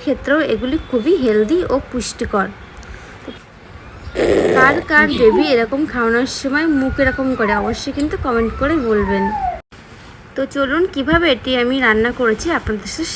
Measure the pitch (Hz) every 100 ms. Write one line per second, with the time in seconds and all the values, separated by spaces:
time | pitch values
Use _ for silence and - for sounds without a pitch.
0 | - 262 - 294 302 220 254 320 - 254
1 | 233 359 254 214 214 339 339 254 - 254
2 | - - 233 208 185 - - - - -
3 | - - - - - - - - - -
4 | - - - 202 - 185 262 311 - 302
5 | 302 254 226 220 302 247 226 269 302 247
6 | 226 233 262 - 277 285 330 285 262 -
7 | 277 262 262 247 214 208 208 233 - 277
8 | 294 381 277 233 226 - 277 320 233 214
9 | 196 196 196 831 762 - - - - -
10 | - - - - 269 277 269 302 381 285
11 | 262 330 339 240 - 254 240 269 247 214
12 | 233 233 240 214 330 294 233 214 202 -
13 | 320